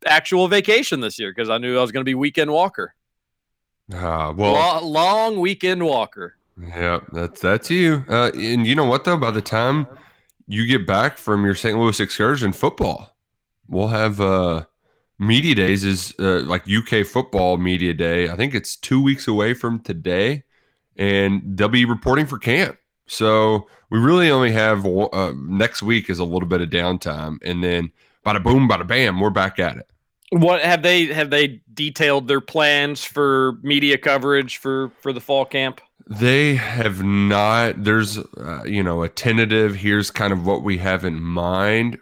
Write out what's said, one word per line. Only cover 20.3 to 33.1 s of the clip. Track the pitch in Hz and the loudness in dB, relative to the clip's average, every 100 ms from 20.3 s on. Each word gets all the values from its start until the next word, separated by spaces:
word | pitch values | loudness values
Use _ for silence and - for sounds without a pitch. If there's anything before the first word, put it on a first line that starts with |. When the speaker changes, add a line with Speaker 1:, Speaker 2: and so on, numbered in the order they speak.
| 147 - _ _ _ _ - | -2 -10 _ _ _ _ -4
Speaker 2:
and | 98 98 98 98 | 0 2 2 0
they'll | 98 95 104 | -4 -2 2
be | 123 120 | 2 2
reporting | 117 131 135 143 | 0 0 0 0
for | 120 | -4
camp. | 117 143 - - _ _ - | -2 0 0 -6 _ _ -14
So | - 110 110 110 107 - _ _ | -2 2 4 4 0 -4 _ _
we | 110 | 2
really | 131 180 165 | 4 6 6
only | 135 123 | 4 4
have, | 110 110 104 | 4 2 2
uh, | 98 92 104 95 90 | 2 0 0 -2 -4
next | 67 73 98 117 - | -4 -4 0 0 -2
week | 104 117 92 | -2 -2 -2
is | 87 | -4
a | |
little | 87 90 87 | -4 -4 -2
bit | 90 | -2
of | 85 | -2
downtime, | 87 87 90 87 76 78 76 | -2 -2 -2 -6 -8 -8 -8
and | - 87 | -6 -4
then | 90 87 85 - _ _ 107 | -2 -2 -4 -10 _ _ -4
bada | 104 | -2
boom, | 117 135 127 | 2 4 4
bada | 92 87 | 2 0
bam, | 123 117 92 | 0 0 0
we're | 104 | 0
back | 98 95 - | 0 0 -2
at | 85 58 | -4 -6
it. | - _ _ _ _ | -14 _ _ _ _
Speaker 1:
What | 170 165 175 | 2 4 4
have | 165 170 | 2 2
they, | 175 180 160 | 4 4 2
have | 156 147 | -2 0
they | 147 143 113 _ | 2 0 -2 _
detailed | 113 151 143 151 139 123 | -10 -8 0 2 2 2
their | 139 | -2
plans | - 160 147 143 143 139 | 0 0 2 2 0 -4
for | - | -6